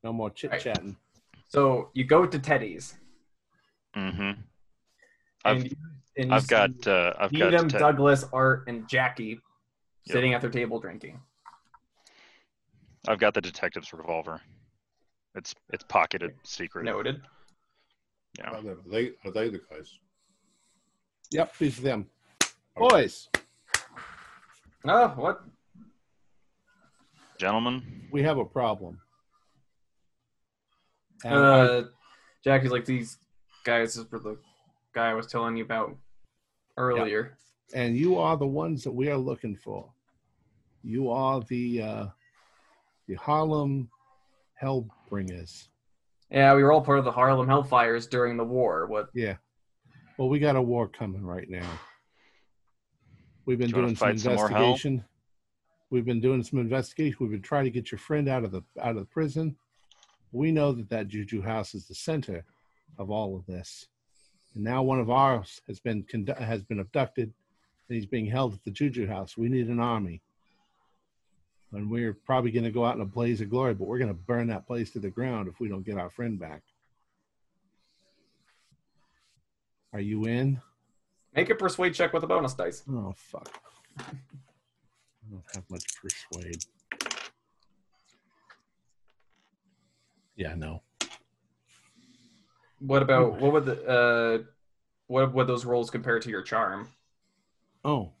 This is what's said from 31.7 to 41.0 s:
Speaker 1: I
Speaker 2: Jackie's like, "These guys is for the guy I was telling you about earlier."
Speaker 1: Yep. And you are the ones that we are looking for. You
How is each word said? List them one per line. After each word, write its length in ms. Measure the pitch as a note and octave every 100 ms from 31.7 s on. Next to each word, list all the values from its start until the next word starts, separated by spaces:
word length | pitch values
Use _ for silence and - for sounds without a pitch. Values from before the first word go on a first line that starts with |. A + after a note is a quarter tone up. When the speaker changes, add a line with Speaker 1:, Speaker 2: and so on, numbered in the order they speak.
| B2 A#2+
Speaker 1:
I 40 | _ _ - _ _
Speaker 2:
Jackie's 280 | C#3 C3+ C3
like, 140 | B2 A#2+
"These 320 | B2+ A2+ - _ _ _ _
guys 320 | - A#2 A2+ A#2
is 100 | A2+
for 140 | A2+
the 180 | G#2 G#2+ _ _ _ _ _
guy 160 | A#2 A#2
I 40 |
was 140 | A2 A2
telling 280 | B2 A#2 A2+
you 60 |
about 320 | A2+ A2+ G#2+ - - - - _ _ _ _ -
earlier." 460 | B2+ A#2+ G#2+ G#2
Speaker 1:
Yep. 140 | B2 - _ _ _ C3
And 220 | A#2+ A#2+
you 200 | E3+ F3+
are 200 | D#3+ D#3+
the 100 | C#3
ones 360 | C#3 E3 D3
that 80 | C3
we 180 | A#2+ C#3+
are 80 | C#3+
looking 380 | C3 A#2+ A#2 F#2+
for. 360 | - G2+ - _ _ _ _ _ _ _ _ _
You 280 | A#2 A2+